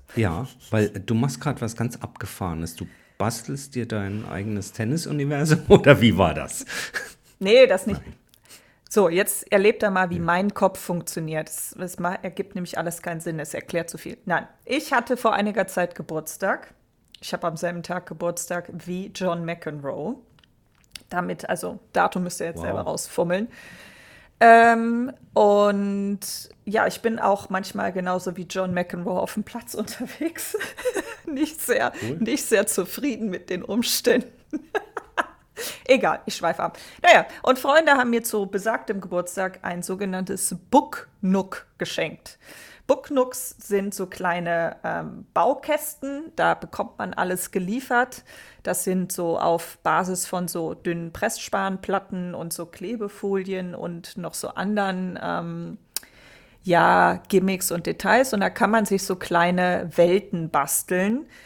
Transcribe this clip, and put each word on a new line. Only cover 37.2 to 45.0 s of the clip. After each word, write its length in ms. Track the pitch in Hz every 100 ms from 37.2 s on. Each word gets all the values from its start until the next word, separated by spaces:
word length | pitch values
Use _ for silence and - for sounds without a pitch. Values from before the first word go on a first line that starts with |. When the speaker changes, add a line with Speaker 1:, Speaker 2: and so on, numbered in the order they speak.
| - -
Speaker 2:
und 180 | - 262
Freunde 340 | 277 311 311
haben 180 | 277 240
mir 120 | 233
zu 220 | 226 214 196
besagtem 560 | 196 220 240 - 196
Geburtstag 580 | 180 180 175 196 190 -
ein 200 | 185 175
sogenanntes 720 | 175 185 196 185 185 196 - 180 -
Book 380 | 285 294 - - -
Nook 480 | 190 196 190 - - -
geschenkt. 600 | 175 - 165 175 - - - - - - -
Book 240 | 523 -
Nooks 380 | 277 254 - - -
sind 340 | - 202 202
so 140 | 196 185
kleine, 720 | - 180 175 170 170 165 -
ähm, 440 | 175 170